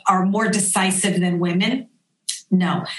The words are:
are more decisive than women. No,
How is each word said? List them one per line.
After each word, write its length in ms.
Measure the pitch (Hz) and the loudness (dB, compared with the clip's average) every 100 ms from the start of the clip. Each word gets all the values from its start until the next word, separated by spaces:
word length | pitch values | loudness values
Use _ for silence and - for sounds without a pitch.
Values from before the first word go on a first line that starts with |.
| - | 0
are 180 | 185 185 | 2 2
more 240 | 202 214 | 0 0
decisive 720 | 190 - 202 190 185 202 175 | 0 0 0 0 0 0 0
than 200 | 180 175 | 0 0
women. 500 | 175 175 214 262 - _ _ _ - - - | 0 0 0 -2 -6 _ _ _ -10 -10 0
No, 340 | 185 170 180 - | 0 2 -2 -4